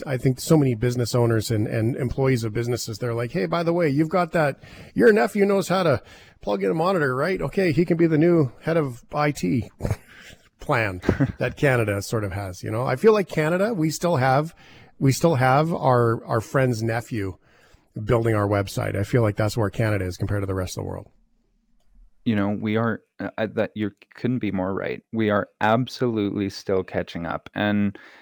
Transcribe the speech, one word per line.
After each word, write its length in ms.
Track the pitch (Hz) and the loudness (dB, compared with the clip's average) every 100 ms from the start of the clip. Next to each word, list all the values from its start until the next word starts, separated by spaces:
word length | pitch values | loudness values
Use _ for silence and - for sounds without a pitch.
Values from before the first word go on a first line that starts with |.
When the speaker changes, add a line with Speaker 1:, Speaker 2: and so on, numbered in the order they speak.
| - | -6
Speaker 1:
I 120 | 127 | -2
think 220 | 135 127 | 0 -2
so 180 | - 160 | 4 4
many 180 | 135 110 | 4 2
business 400 | 123 123 117 123 | -2 -2 0 2
owners 340 | 117 113 - | 2 2 0
and, 160 | 107 107 | -2 0
and 300 | 117 110 143 | 0 -2 -2
employees 480 | 127 - 135 123 | -4 0 0 0
of 100 | 113 | -2
businesses, 460 | 110 120 120 - 104 | -4 -4 -4 -6 -8
they're 160 | 123 117 | -6 -4
like, 160 | 120 | -4
"Hey, 160 | 185 175 | -4 -2
by 160 | 170 | -2
the 100 | 170 | 0
way, 160 | 175 160 | 0 0
you've 200 | 139 160 | 2 2
got 220 | 185 170 | 0 0
that, 280 | 175 147 - - - - | 0 0 -2 -14 -20 -8
your 180 | - 233 | 4 6
nephew 320 | 214 220 208 | 6 2 2
knows 260 | 196 196 - | 2 2 2
how 120 | 190 | 2
to 220 | 170 123 - - - _ | 2 0 -2 -20 -20 _
plug 240 | 202 202 | -4 -2
in 60 | 190 | 0
a 60 | 165 | 2
monitor, 400 | 175 190 139 127 | 2 2 0 0
right? 260 | 165 185 | -2 -2
Okay, 300 | 156 196 185 | -2 0 2
he 120 | 147 | 2
can 140 | 175 165 | 2 2
be 80 | 165 | 4
the 120 | 151 | 4
new 340 | 170 170 131 - | 6 4 2 -2
head 160 | - 170 | -2 -2
of 260 | 139 117 - | -2 -8 -8
I 200 | 147 147 | -2 -2
T 400 | 139 175 131 104 - - - - - | -2 -2 -2 -2 -6 -4 -4 -8 -20
<laughs> 440 | - - _ _ | -20 -20 _ _
plan 420 | - 123 107 90 - - | -4 -2 -2 -2 -2 0
Speaker 2:
<laughs> 180 | 135 - | -2 -2
Speaker 1:
that 180 | 123 - | -6 0
Canada 420 | 143 123 107 101 | 2 2 0 -2
sort 200 | - 117 | -4 -4
of 80 | 101 | -4
has." 280 | 101 98 90 | -6 -10 -10
You 80 | 107 | -6
know, 140 | 110 131 | -4 -2
I 100 | 131 | 2
feel 180 | 220 | 4
like 140 | 214 180 | 4 0
Canada, 460 | - 151 180 208 | -2 0 0 -2
we 160 | 196 156 | -2 -2
still 280 | 147 175 151 | -2 -2 2
have, 360 | 131 135 160 - - - - _ | 2 2 0 -10 -20 -20 -20 _
we 120 | 139 | 0
still 220 | 131 170 | 2 2
have 400 | 135 131 135 160 | 4 4 4 2
our, 500 | - 139 123 117 113 - | 0 2 4 4 0 -2
our 160 | 120 | -4
friend's 420 | - 139 131 110 | 0 0 2 0
nephew 540 | 113 117 - 113 95 - _ _ _ _ _ - | -2 -4 -4 -6 -6 -10 _ _ _ _ _ -8
building 320 | 107 120 113 107 | 0 2 2 2
our 120 | 101 | 2
website. 480 | 101 101 - 104 101 | 0 0 -4 -4 -4
I 80 | |
feel 200 | 101 127 | 0 2
like 120 | 107 98 | 2 0
that's 220 | 107 117 | -2 0
where 140 | 101 | -2
Canada 340 | - 110 101 92 | 0 -2 0 -4
is 100 | 90 | -4
compared 280 | 98 101 | -4 -2
to 40 | 98 | -2
the 60 | |
rest 240 | 92 90 104 | -4 -4 -6
of 60 | |
the 40 | 95 | -8
world. 220 | - 98 _ _ _ _ _ _ _ _ - - _ | -10 -12 _ _ _ _ _ _ _ _ -20 -20 _
Speaker 2:
You 120 | 117 104 | -2 0
know, 140 | 101 | 0
we 260 | 101 107 110 | -2 -2 0
are, 240 | 117 107 - - | 0 -2 -10 -10
uh, 120 | 98 - | -10 -6
I, 120 | 107 | -4
that 240 | 110 104 | -2 -4
you 160 | 107 101 - _ | -4 -6 -6 _
couldn't 240 | - 123 127 | -6 -4 -2
be 140 | 107 | -2
more 240 | 95 92 95 | -2 -2 -4
right. 260 | - 62 - | -6 -8 -6
We 200 | 113 107 | -2 2
are 160 | 101 - _ | 2 0 _
absolutely 920 | 107 117 127 - 123 110 101 101 98 | 2 2 0 -2 -2 0 -2 -2 -4
still 320 | - - 95 | -6 -2 -2
catching 420 | 90 95 90 85 85 | -2 -6 -6 -8 -8
up. 240 | - - 101 | -8 -8 -4
And 420 | 104 104 101 - - - | 0 2 0 -4 -16 -20